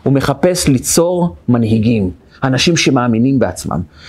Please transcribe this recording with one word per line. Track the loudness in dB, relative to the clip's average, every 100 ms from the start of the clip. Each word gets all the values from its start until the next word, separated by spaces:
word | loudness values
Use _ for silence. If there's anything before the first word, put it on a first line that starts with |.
הוא | -2
מחפש | 0 0 0 0 0 0
ליצור | 0 0 0 0 0 -2 -4 -2
מנהיגים, | 0 2 0 2 0 -2 -6 -18 -6
אנשים | -2 0 0 2
שמאמינים | 2 2 2 2 2 2
בעצמם, | -2 -4 -6 -6 -8 -14